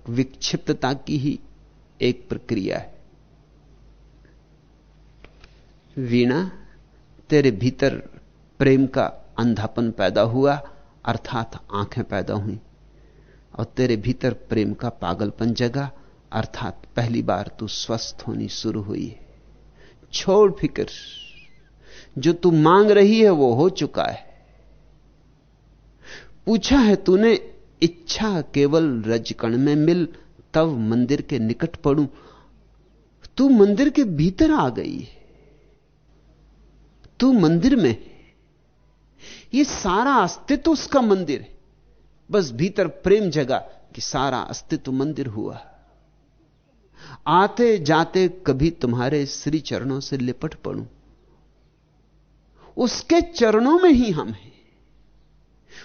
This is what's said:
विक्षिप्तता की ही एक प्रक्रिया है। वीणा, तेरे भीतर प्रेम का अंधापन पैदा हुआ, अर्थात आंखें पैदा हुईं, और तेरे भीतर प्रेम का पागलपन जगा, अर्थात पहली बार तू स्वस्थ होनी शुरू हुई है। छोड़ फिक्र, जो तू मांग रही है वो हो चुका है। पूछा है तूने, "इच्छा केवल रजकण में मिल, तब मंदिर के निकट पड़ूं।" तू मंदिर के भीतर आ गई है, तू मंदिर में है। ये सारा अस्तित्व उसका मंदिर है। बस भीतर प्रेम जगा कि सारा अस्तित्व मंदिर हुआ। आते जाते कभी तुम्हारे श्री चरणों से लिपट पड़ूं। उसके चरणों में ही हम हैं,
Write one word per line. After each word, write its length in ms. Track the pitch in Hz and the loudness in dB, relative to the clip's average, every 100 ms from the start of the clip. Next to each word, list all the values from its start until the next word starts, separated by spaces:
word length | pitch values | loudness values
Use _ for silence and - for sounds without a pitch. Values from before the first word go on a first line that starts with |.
| - | -6
विक्षिप्तता 840 | 117 135 - - 170 - 147 127 | -4 -4 -6 -6 -6 -4 -4 -4
की 240 | 135 - 147 | -6 -6 -4
ही 220 | 135 123 - - - _ _ - | -4 -6 -10 -20 -20 _ _ -4
एक 280 | 120 123 - | -2 -2 -6
प्रक्रिया 480 | 101 - 110 95 50 | -12 -6 -4 -4 -6
है। 220 | - - - _ _ _ _ _ _ - - _ _ _ _ _ _ _ _ _ _ _ _ _ - _ - _ _ _ _ - | -10 -18 -20 _ _ _ _ _ _ -20 -20 _ _ _ _ _ _ _ _ _ _ _ _ _ -20 _ -20 _ _ _ _ -10
वीणा, 680 | 127 120 120 135 185 - - - _ _ _ - - | 0 2 2 0 -4 -10 -20 -20 _ _ _ -20 0
तेरे 220 | 151 139 | 2 2
भीतर 440 | 101 123 123 139 123 - - - _ _ - | 2 -2 0 -2 -2 -10 -20 -20 _ _ 0
प्रेम 280 | 135 131 131 | 4 4 2
का 180 | 139 104 - - - | 0 -4 -6 -12 -2
अंधापन 520 | 117 104 107 - 117 | 0 0 -4 -4 -4
पैदा 300 | 104 95 98 | -2 0 2
हुआ, 500 | 113 120 139 143 - - - _ - | 2 2 0 0 -6 -20 -20 _ -6
अर्थात 600 | 113 - 120 113 - - | -6 -6 -8 -8 -12 -10
आंखें 320 | 101 101 - | -6 -6 -6
पैदा 300 | - 101 92 | -6 -6 -4
हुईं, 240 | 104 104 104 - - - - - _ - - _ - | -6 -6 -10 -14 -20 -20 -20 -20 _ -20 -20 _ -10
और 60 | 113 | -8
तेरे 320 | - 127 113 | -2 0 0
भीतर 360 | 120 123 131 | -2 -4 -4
प्रेम 400 | 110 - 110 104 | -4 -4 -2 -2
का 160 | 104 - | -4 -8
पागलपन 640 | - 87 90 104 - 113 | -6 -6 -4 -6 -4 -4
जगा, 380 | 113 120 131 139 - - _ _ | -2 -2 -4 -8 -10 -20 _ _
अर्थात 500 | 113 110 - 92 - - - | -8 -8 -8 -10 -12 -10 -6
पहली 260 | 117 117 | -4 -2
बार 300 | 113 95 101 - | -2 -4 -6 -10
तू 80 | 104 | -10
स्वस्थ 560 | - - 113 - - - | -10 -6 -6 -8 -12 -10
होनी 200 | 110 107 | -8 -8
शुरू 340 | - 113 110 | -8 -6 -6
हुई 260 | 101 104 92 | -6 -8 -8
है। 200 | - - - _ - - _ - - - | -12 -20 -20 _ -20 -20 _ -20 -20 -14
छोड़ 380 | - - 190 208 | -6 0 4 4
फिक्र, 360 | - - - 98 - - - - - - - _ _ - - - - | 2 -4 -4 -8 -10 -18 -20 -20 -20 -20 -20 _ _ -20 -20 -16 -4
जो 160 | 135 | -2
तू 180 | 170 180 | 2 4
मांग 400 | 160 156 185 214 | 6 6 6 6
रही 300 | 202 202 226 | 6 6 6
है 80 | 214 | 4
वो 240 | 170 135 | 6 4
हो 160 | 117 175 | 4 2
चुका 360 | 190 147 - 64 | 0 -4 -4 -4
है। 400 | - - - _ _ _ - _ _ _ _ _ _ _ _ _ _ _ _ - - - - - | -6 -14 -20 _ _ _ -20 _ _ _ _ _ _ _ _ _ _ _ _ -20 -20 -20 -10 -2
पूछा 320 | 220 - 277 | -2 2 4
है 180 | 220 196 | 4 4
तूने, 580 | - 185 226 220 - - - _ | 4 4 4 2 -2 -18 -20 _
"इच्छा 600 | 165 - - - 214 190 | -2 -2 -10 -6 -2 -4
केवल 640 | 139 139 143 160 160 123 | -4 0 2 2 0 -2
रजकण 540 | 107 117 110 107 113 120 | -2 -2 -4 -6 -2 0
में 180 | 139 147 | 2 2
मिल, 320 | 151 180 165 - - _ _ | 2 2 -2 -8 -20 _ _
तब 140 | 156 160 | 0 0
मंदिर 540 | 135 110 117 123 143 | 0 0 0 2 -2
के 180 | 147 131 | -4 -4
निकट 360 | 110 117 165 - | -4 -2 -6 -4
पड़ूं।" 320 | 147 143 143 - - - _ _ _ _ _ _ _ _ - - | 0 0 0 -6 -20 -20 _ _ _ _ _ _ _ _ -10 0
तू 120 | 269 | 4
मंदिर 400 | 247 202 202 285 | 6 6 4 2
के 140 | 302 | 2
भीतर 480 | 247 151 165 190 320 | 0 0 0 2 2
आ 180 | 311 143 | 4 0
गई 300 | 107 85 - | -2 -6 -8
है, 200 | - - _ _ _ _ _ _ _ _ _ _ _ _ _ _ _ _ _ _ - - | -12 -20 _ _ _ _ _ _ _ _ _ _ _ _ _ _ _ _ _ _ -20 0
तू 120 | 254 | 4
मंदिर 440 | 254 156 170 190 254 | 4 4 4 2 4
में 140 | 156 | 2
है। 460 | 110 - - - _ _ _ _ _ _ _ _ _ - - - | 0 -6 -20 -20 _ _ _ _ _ _ _ _ _ -20 -20 -6
ये 100 | 247 | -2
सारा 500 | 294 - 202 185 254 | -2 -2 -2 0 2
अस्तित्व 580 | 269 190 - - 285 - | 2 2 -2 -4 -2 0
उसका 300 | 302 - - | -2 0 0
मंदिर 400 | 226 196 175 127 | 2 2 0 -6
है। 160 | - - _ _ _ _ _ _ - | -8 -20 _ _ _ _ _ _ -4
बस 200 | 208 165 | -2 -2
भीतर 360 | 117 180 196 180 | -2 -4 -2 -4
प्रेम 420 | - 185 202 202 | -2 2 2 2
जगा 280 | 147 131 120 | -2 -2 -4
कि 420 | - - _ - | -6 -16 _ -14
सारा 360 | - 143 135 127 | -8 -4 -4 -4
अस्तित्व 540 | 92 - - 160 - | -8 -12 -8 -8 -4
मंदिर 360 | 131 139 139 131 | -4 -4 -4 -8
हुआ। 380 | 107 101 - - - _ _ _ _ _ _ _ _ _ _ _ - - - - | -8 -10 -12 -18 -20 _ _ _ _ _ _ _ _ _ _ _ -20 -20 -12 0
आते 520 | 165 196 202 240 214 | 2 2 2 2 2
जाते 500 | 151 156 165 185 185 175 - | 2 0 2 0 0 0 -2
कभी 220 | 131 156 | 0 0
तुम्हारे 560 | 160 123 120 123 151 139 | 0 -2 -2 -2 -2 -4
श्री 340 | - - 156 | -6 -4 -4
चरणों 400 | 139 110 123 135 | -4 -6 -4 -6
से 180 | 135 135 | -6 -6
लिपट 380 | 123 123 160 - | -6 -6 -10 -10
पड़ूं। 300 | 98 101 117 - _ _ _ _ _ _ _ _ _ _ _ _ _ _ _ _ - - | -10 -10 -12 -18 _ _ _ _ _ _ _ _ _ _ _ _ _ _ _ _ -14 -4
उसके 440 | 247 - - 330 | -2 -2 0 2
चरणों 580 | 339 - 226 214 247 339 | 2 0 2 4 4 4
में 120 | 370 | 6
ही 200 | 262 240 | 6 4
हम 180 | 156 127 | -2 -6
हैं, 240 | 104 - - _ _ _ _ _ _ _ _ _ _ _ - | -12 -16 -20 _ _ _ _ _ _ _ _ _ _ _ -20